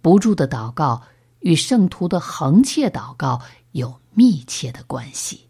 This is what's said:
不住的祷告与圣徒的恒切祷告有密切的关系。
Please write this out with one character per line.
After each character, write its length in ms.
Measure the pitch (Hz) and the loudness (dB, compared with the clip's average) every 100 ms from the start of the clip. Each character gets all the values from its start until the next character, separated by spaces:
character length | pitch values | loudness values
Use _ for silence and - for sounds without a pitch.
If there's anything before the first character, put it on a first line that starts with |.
不 180 | 156 196 | 6 4
住 160 | 220 196 | 4 0
的 120 | 135 | -2
祷 220 | 123 113 | -4 -8
告 300 | 123 147 117 - _ _ _ | -4 -2 -4 -8 _ _ _
与 160 | - 160 | 0 0
圣 320 | - 247 185 | 2 2 2
徒 200 | - 175 | 0 -4
的 120 | 175 | -4
恒 440 | - - 139 180 | -6 -6 2 4
切 260 | 262 - 247 | 4 0 -2
祷 240 | - 117 127 | -4 -14 -6
告 260 | 139 127 - _ _ | -4 -4 -8 _ _
有 300 | - 123 - _ | -10 -10 -12 _
密 300 | 214 247 160 - | 4 4 4 -6
切 260 | - 131 | -10 -10
的 120 | - - | -12 -12
关 220 | 123 120 | -12 -12
系。 340 | - - - | -12 -12 -14